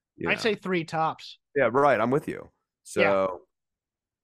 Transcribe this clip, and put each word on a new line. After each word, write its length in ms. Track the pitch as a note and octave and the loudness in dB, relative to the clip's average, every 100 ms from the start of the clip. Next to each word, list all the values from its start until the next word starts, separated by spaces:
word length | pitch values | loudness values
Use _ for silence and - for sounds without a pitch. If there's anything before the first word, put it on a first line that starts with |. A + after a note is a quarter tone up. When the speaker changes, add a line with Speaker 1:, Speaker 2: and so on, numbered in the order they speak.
| _ - | _ -6
Speaker 1:
You 140 | D#3+ | -4
Speaker 2:
I'd 80 | G#3+ | -2
Speaker 1:
know? 40 | |
Speaker 2:
say 140 | A3+ G3+ | -2 -4
three 300 | F#3 F#3 D#3+ | -4 -4 -4
tops. 540 | D#3+ D#3+ - - - _ | -4 -4 -4 -14 -20 _
Speaker 1:
Yeah, 160 | C#3+ A#2+ | 0 2
right. 300 | B2+ C#3+ A2 | 4 4 4
I'm 120 | A#2+ | 2
with 180 | C#3+ - | 0 -2
you. 200 | - - _ _ _ - G#2 | -10 -12 _ _ _ -6 0
Speaker 2:
Yeah. 140 | G2 | 2
Speaker 1:
So, 320 | G2 F#2+ F2+ - _ _ _ _ _ _ _ | 2 0 -4 -16 _ _ _ _ _ _ _